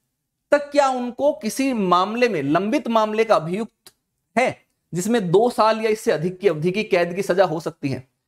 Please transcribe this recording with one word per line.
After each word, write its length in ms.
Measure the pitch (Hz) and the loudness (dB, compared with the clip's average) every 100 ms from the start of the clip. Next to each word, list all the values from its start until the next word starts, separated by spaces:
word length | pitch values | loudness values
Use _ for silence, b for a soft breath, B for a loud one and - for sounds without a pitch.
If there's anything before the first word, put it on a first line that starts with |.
| _ _ _ _ _ | _ _ _ _ _
तक 180 | 294 285 | 0 2
क्या 180 | 285 269 | 0 2
उनको 420 | 254 247 226 277 | 0 -6 -2 -2
किसी 380 | - 220 - 269 | 0 -4 -2 -2
मामले 560 | 240 185 175 190 233 247 | 0 2 2 2 0 0
में, 120 | 175 | 0
लंबित 440 | 139 165 202 294 - | 0 0 0 -2 0
मामले 360 | 226 214 214 | 0 0 0
का 120 | 220 175 | 2 2
अभियुक्त 580 | 156 185 226 _ - _ _ _ _ 226 | 0 -6 -6 _ -20 _ _ _ _ -2
है 260 | 247 - _ _ _ | -2 -4 _ _ _
जिसमें 360 | 165 190 240 180 | -6 -2 -2 2
दो 180 | 180 240 | 2 2
साल 300 | 240 214 226 | 2 2 2
या 80 | 220 | -2
इससे 220 | 214 240 | -2 -2
अधिक 260 | 156 175 180 | -2 -4 -2
की 80 | 196 | -2
अवधि 240 | 156 175 | 0 -2
की 120 | 190 | -2
कैद 300 | 214 180 175 | 0 0 0
की 80 | 180 | -2
सजा 240 | 196 180 185 | 0 2 2
हो 140 | 165 | 0
सकती 300 | 160 - 139 | -6 -8 -6
है 180 | 131 - _ | -6 -10 _